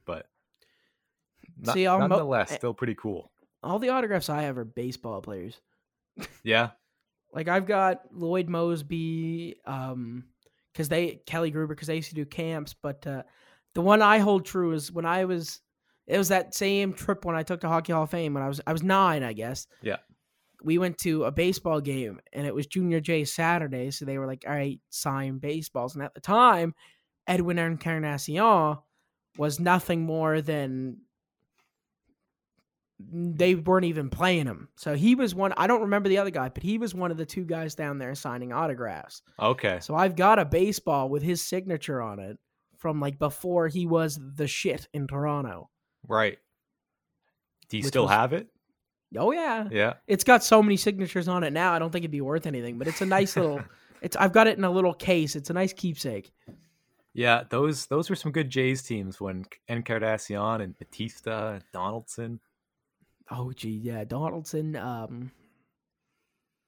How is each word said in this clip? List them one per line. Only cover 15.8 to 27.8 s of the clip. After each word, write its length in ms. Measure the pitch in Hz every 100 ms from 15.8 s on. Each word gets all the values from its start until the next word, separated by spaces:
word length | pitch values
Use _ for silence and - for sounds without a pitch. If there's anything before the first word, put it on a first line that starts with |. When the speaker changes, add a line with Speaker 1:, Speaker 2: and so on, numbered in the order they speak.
| _ _ -
Speaker 2:
it 100 | 190
was 120 | 185
that 260 | 190 -
same 400 | - 196 196 196
trip 320 | 180 - 196 175
when 100 | 165
I 60 |
took 180 | 160 175
to 80 | 170
Hockey 240 | 165 165
Hall 120 | 160
of 60 | 156
Fame 220 | 175 160
when 100 | 143
I 60 | 135
was, 140 | 139 -
I 60 |
was 100 | 160
nine, 400 | 185 190 190 151
I 120 | 123
guess. 320 | 107 113 131 - _
Speaker 1:
Yeah. 160 | 110 95 _ _ _ _ _ _
Speaker 2:
We 140 | 156 170
went 180 | 180 -
to 240 | 180 156
a 60 | 123
baseball 520 | 139 180 185 175 156
game, 360 | 143 135 117 95 _
and 140 | - 143
it 80 |
was 120 | 120 139
Junior 320 | 190 180 165
Jay's 320 | 151 165 143
Saturday, 600 | - 165 170 151 131 127
so 160 | 139 139
they 100 | 135
were 100 | 135
like, 180 | 131 -
"All 80 |
right, 260 | 147 139 135 _
sign 480 | - 151 135 135 131
baseballs." 560 | 143 156 156 131 123 139
And 60 |
at 120 | 139
the 60 | -
time, 520 | - 214 247 185 165 - - _ _ _ -
Edwin 320 | 180 175 175
Encarnacion 1200 | 165 165